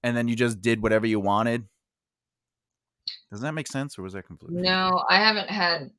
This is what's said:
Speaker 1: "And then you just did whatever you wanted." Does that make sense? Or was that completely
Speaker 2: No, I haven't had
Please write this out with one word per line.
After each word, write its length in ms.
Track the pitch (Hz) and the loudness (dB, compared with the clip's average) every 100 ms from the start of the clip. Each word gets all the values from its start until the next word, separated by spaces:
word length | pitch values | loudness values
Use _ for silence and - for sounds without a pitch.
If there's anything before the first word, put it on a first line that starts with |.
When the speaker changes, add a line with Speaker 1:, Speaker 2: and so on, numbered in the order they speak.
Speaker 1:
"And 140 | 123 120 | -2 0
then 100 | 120 | 0
you 80 | 117 | 2
just 240 | 120 107 | 0 2
did 200 | 110 113 | 0 2
whatever 220 | 107 110 113 | 4 2 4
you 120 | 107 | 2
wanted." 460 | 98 101 113 117 107 _ _ _ _ _ _ _ _ _ _ _ _ _ - - _ | 2 2 2 -2 -6 _ _ _ _ _ _ _ _ _ _ _ _ _ -14 -14 _
Does 100 | 104 | -8
that 120 | 139 | -6
make 140 | 156 143 | -6 -6
sense? 300 | 139 147 - | -6 -8 -8
Or 40 | |
was 100 | 95 | -12
that 100 | 95 | -12
completely 380 | - 80 - 175 | -14 -18 -10 -2
Speaker 2:
No, 420 | 185 185 185 185 - | 0 2 2 0 4
I 80 | 185 | 4
haven't 320 | 214 214 - | 4 2 -4
had 420 | 208 175 165 135 | -2 0 0 -6